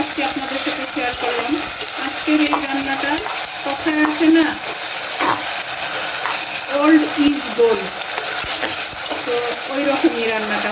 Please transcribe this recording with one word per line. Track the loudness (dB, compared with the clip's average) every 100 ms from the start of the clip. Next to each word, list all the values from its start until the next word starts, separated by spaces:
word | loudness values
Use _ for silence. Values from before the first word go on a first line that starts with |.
আজকে | 0 0 0
আপনাদের | 0 -2 0 0
সাথে | 0 0
শেয়ার | 0 0 0
করলাম। | 0 0 2 0 0 -2 -2 -2 -2
আজকের | -2 2 2 2
এই | 0 -2
রান্নাটা | -2 0 0 0 0 -2 -4 -4 -4 -2
কথায় | 0 0 2 2
আছে | 2 4 6
না, | 4 0 -4 -4 -4 -4 -4 -2 0 0 0 -2 -2 -4 -2 -2 -2 -2 -2 -2 -4 -4 -2 0
old | 4 6 4 2 2
is | 2 0 2
gold, | 2 2 -2 -4 -4 -4 -2 -4 -2 -2 0 -2 -2 -2 -2 -2 0
তো | 0 0 -2 -2
ওই | 0 2
রকমই | 2 2 2 0
রান্নাটা | 0 0 0 0